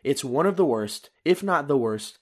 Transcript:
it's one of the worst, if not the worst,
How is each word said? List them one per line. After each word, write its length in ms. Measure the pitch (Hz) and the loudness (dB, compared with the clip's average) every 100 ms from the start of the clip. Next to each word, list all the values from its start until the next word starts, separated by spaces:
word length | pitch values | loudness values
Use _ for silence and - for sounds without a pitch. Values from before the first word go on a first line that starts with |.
it's 200 | 131 135 | -2 -2
one 220 | 135 131 185 | -2 0 0
of 100 | 185 | 2
the 80 | |
worst, 460 | 170 113 107 - - _ | 2 0 -2 -8 -16 _
if 180 | - 175 | 0 0
not 260 | 196 170 143 | 2 0 2
the 100 | 139 | 0
worst, 400 | 113 107 - - | 0 -2 -8 -18